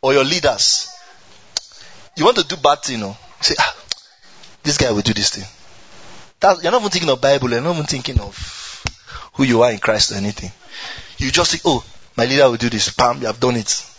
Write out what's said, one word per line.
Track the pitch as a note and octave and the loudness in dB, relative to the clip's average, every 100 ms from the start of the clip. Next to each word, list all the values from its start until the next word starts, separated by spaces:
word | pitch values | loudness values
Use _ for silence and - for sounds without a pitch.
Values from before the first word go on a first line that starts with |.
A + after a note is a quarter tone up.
or | C3 | 4
your | C#3 C3+ | 4 4
leaders. | F3 C#3+ A2 - - - - - - - - - - - - - - - - | 2 0 2 0 0 -4 -18 -20 -20 -20 -20 -12 -12 -12 -20 -20 -20 -20 0
You | E3 | 2
want | A#3+ | 2
to | |
do | D#3+ F3 | -2 0
bad | C#3+ D3 | 2 2
thing, | - A#2+ | -2 -6
oh. | G2+ G2+ - - | -6 -10 -18 -4
Say, | - - | -2 0
"Ah, | - - - - - _ - - - - | -2 -2 -12 -12 -12 _ -20 -20 -20 -8
this | D3+ C#3+ | -4 0
guy | C3 | 0
will | G#2 | 0
do | G2+ | 0
this | G#2+ G2+ | 0 -2
thing." | - F#2+ - - - - - - - - _ | -6 -14 -18 -20 -20 -20 -20 -20 -20 -20 _
That, | F#3+ F#3 | 2 2
you're | E3 | 2
not | A#3+ | 0
even | G#3 | 0
thinking | F3+ E3 | -2 0
of | B2+ | 2
Bible, | C#3 C#3 B2+ | 4 2 2
you're | A#2 | -2
not | D3 | -2
even | E3+ D3 | -2 -4
thinking | C#3 B2 B2 | -6 -2 -2
of | G2+ - - - - - - - - - - | -4 -12 -14 -14 -16 -10 -12 -12 -20 -18 -18
who | - | -2
you | C3+ A#2 | 2 4
are | A#2+ | 4
in | G#2+ | 2
Christ | - G#2+ - | -2 0 0
or | G2+ | -2
anything. | G2+ G2 F#2+ - - - - - - - | -4 -6 -10 -14 -20 -16 -14 -14 -16 -6
You | C3+ | -2
just | D3+ E3+ | 0 0
think, | E3+ F3+ | 0 0
"Oh, | C3 - - - - | 0 -2 -20 -12 -2
my | A#2+ | 0
leader | C3+ C#3 | 6 4
will | A#2 | 4
do | A#2+ | 0
this." | A2+ G#2 | 0 -4
Bam, | - B2 C3 | 0 0 0
you | A#2 | -4
have | A2 | -2
done | B2+ A#2+ | 0 0
it. | G#2+ - - | -2 -6 -6